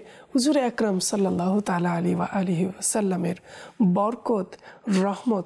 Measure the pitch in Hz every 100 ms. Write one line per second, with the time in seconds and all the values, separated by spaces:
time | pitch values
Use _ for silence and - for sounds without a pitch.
0 | - - - 277 254 294 247 240 220 185
1 | - 208 190 180 180 202 208 175 175 170
2 | 175 175 175 202 185 165 185 190 - 220
3 | 202 180 175 180 - - - - 190 180
4 | 208 240 - 220 220 - - - - 190
5 | 196 190 - 208